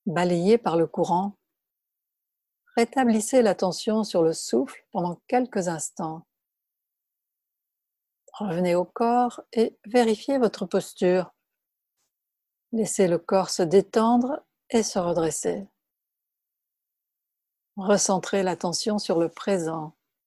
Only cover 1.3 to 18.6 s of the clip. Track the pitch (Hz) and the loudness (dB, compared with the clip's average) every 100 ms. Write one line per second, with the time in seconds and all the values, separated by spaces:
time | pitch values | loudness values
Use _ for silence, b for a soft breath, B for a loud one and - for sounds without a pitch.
1.3 | - _ _ _ _ _ _ _ _ _ | -8 _ _ _ _ _ _ _ _ _
2.3 | _ _ _ _ - 233 269 240 220 - | _ _ _ _ 0 0 2 2 2 2
3.3 | 262 220 180 190 160 - 220 208 180 160 | 4 4 2 -2 -2 -2 -2 0 2 2
4.3 | 160 - 233 269 - _ 196 175 170 - | 0 -2 -2 -2 -8 _ -4 -4 -6 -2
5.3 | 247 247 208 175 160 - - 160 160 - | -2 0 -4 -4 -6 -8 -8 -8 -10 -16
6.3 | _ _ _ _ _ _ _ _ _ _ | _ _ _ _ _ _ _ _ _ _
7.3 | _ _ _ _ _ _ _ _ _ _ | _ _ _ _ _ _ _ _ _ _
8.3 | - 208 170 180 175 180 - 233 240 247 | -8 -6 -2 0 0 -2 -2 0 2 0
9.3 | - - 226 226 - 202 247 226 214 - | -4 -6 -2 -2 -2 -2 2 2 0 -2
10.3 | 277 220 - 190 190 - - 180 180 175 | 0 0 -2 -4 -4 -4 -2 2 2 -2
11.3 | _ _ _ _ _ _ _ _ _ _ | _ _ _ _ _ _ _ _ _ _
12.3 | _ _ _ _ 226 208 - 185 170 - | _ _ _ _ -4 -2 2 2 2 0
13.3 | 190 180 - 170 190 190 226 226 247 247 | 0 0 -2 2 4 4 2 2 2 0
14.3 | 302 _ _ - 226 214 196 175 170 160 | -4 _ _ -2 -2 0 -2 -2 0 -2
15.3 | 151 175 185 196 _ _ _ _ _ _ | -2 -4 -6 -8 _ _ _ _ _ _
16.3 | _ _ _ _ _ _ _ _ _ _ | _ _ _ _ _ _ _ _ _ _
17.3 | _ _ _ _ - 190 202 - 185 - | _ _ _ _ -4 2 2 2 -2 -2
18.3 | 196 185 170 | -2 -2 -2